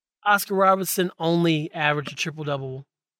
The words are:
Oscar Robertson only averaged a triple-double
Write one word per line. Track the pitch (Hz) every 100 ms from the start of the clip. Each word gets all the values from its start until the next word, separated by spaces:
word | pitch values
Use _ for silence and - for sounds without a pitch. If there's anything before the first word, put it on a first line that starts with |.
| _ _
Oscar | 208 202 -
Robertson | 196 190 190 180 - 180 -
only | 165 170 170 156 156
averaged | 170 151 147 135
a |
triple-double | 143 170 156 147 143 135 131 - _ _